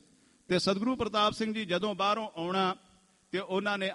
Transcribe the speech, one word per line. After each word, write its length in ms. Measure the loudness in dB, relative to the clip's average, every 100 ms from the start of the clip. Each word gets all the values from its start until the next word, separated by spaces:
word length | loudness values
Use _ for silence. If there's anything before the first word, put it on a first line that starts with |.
| -20 _ _ _ _
ਤੇ 120 | 2
ਸਤਿਗੁਰੂ 360 | 2 2 0 0
ਪ੍ਰਤਾਪ 380 | 0 2 2
ਸਿੰਘ 200 | 2 -2
ਜੀ 120 | -2 -2
ਜਦੋਂ 300 | 0 -2 0
ਬਾਹਰੋਂ 340 | 0 0 -4 -6
ਆਉਣਾ, 400 | -4 0 0 0 -10 _ _ _ _
ਤੇ 80 | -6
ਉਹਨਾਂ 380 | -2 -2 0 -2
ਨੇ 140 | -4